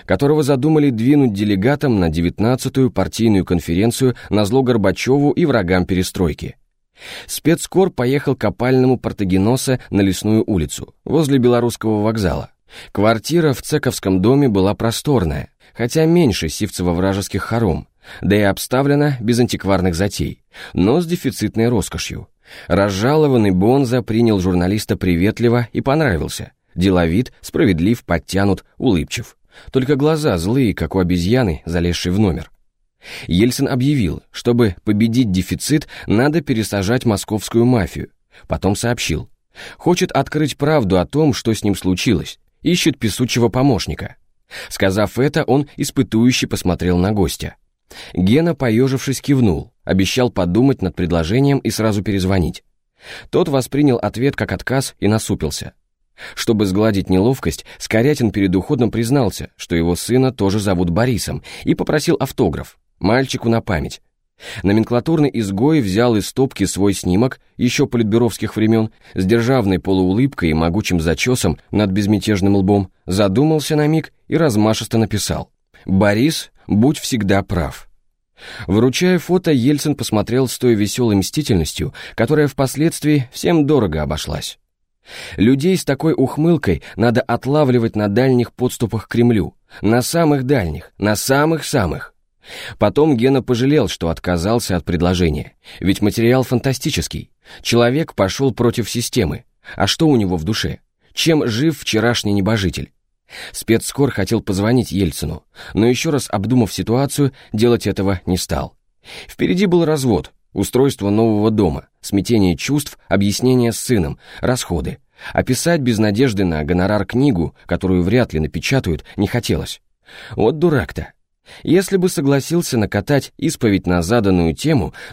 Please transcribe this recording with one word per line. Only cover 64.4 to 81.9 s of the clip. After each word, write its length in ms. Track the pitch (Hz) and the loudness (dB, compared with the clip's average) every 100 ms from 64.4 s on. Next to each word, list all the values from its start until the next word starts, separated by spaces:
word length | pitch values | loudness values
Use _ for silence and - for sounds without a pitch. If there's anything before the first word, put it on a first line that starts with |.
| - - | -18 -4
Номенклатурный 680 | 92 107 107 120 160 165 147 | 0 2 2 0 0 0 0
изгой 480 | 113 101 98 135 160 | 0 -4 0 2 2
взял 360 | 101 95 123 107 | 2 2 2 2
из 120 | - | -2
стопки 360 | - 135 - | -2 -2 0
свой 280 | 95 90 101 | -2 0 0
снимок, 480 | 95 90 90 127 - _ - | 0 0 2 0 -4 _ -4
ещё 300 | 120 - 139 | -2 0 0
политбюровских 720 | 120 107 113 120 - 107 - | 0 2 2 2 -2 -6 0
времён, 340 | 110 113 110 _ - | 2 2 0 _ -10
с 100 | - | -4
державной 540 | 95 117 117 131 98 92 | 0 2 2 2 2 0
полуулыбкой 720 | - 95 92 101 135 - 82 | 0 2 2 2 0 0 0
и 40 | |
могучим 460 | 78 85 92 - 87 | 0 0 -2 -2 0
зачёсом 580 | 80 80 123 127 92 71 - | 0 -2 0 0 -2 -4 -4
над 200 | 101 104 | 0 0
безмятежным 640 | 95 101 104 107 101 98 101 | 0 0 0 0 0 2 2
лбом, 340 | 95 101 92 _ - | 4 2 0 _ -4
задумался 720 | 95 101 98 151 156 135 151 | 0 2 2 2 0 0 0
на 100 | 147 | 2
миг 260 | 160 - _ - | 0 -4 _ -4
и 80 | 156 | 0
размашисто 640 | 160 104 110 110 110 113 | 2 2 2 0 -2 0
написал: 520 | 113 107 - 76 - _ _ _ | 0 -2 -4 -6 -8 _ _ _
«Борис, 640 | - 95 104 104 147 - - _ - | -2 2 4 4 0 -2 -10 _ -2
будь 320 | 101 127 160 | 2 2 0
всегда 440 | - 120 101 98 | -4 -2 0 0
прав». 460 | 95 87 69 - - _ _ _ _ _ - - - | 0 -4 -4 -8 -20 _ _ _ _ _ -20 -12 -2
Вручая 520 | 101 127 127 180 180 | 2 2 2 2 2
фото, 340 | - 180 170 | 0 0 2
Ельцин 420 | 139 123 147 156 | 2 2 0 0
посмотрел 540 | - - 107 101 123 127 | -4 -2 -2 0 0 0
с 100 | - | 0
той 160 | 123 | 2
весёлой 420 | 110 104 - 120 101 | 2 0 0 2 2
мстительностью, 800 | 92 - 147 95 76 - 71 | 0 -4 0 0 0 -4 -8